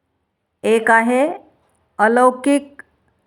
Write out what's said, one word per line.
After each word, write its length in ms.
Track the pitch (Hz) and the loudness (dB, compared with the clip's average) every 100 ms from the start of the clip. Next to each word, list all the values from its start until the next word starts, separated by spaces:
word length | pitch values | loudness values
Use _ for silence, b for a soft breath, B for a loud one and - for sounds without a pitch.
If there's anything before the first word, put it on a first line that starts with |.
| _ _ _ _ _ _ | _ _ _ _ _ _
एक 280 | 208 220 220 | -2 -2 2
आहे 420 | 226 233 254 302 370 - _ _ _ _ - | 0 2 0 -2 -6 -16 _ _ _ _ -2
अलौकिक 840 | 208 240 254 254 277 285 285 - - _ _ _ | 0 2 2 0 -2 -2 -4 -16 -20 _ _ _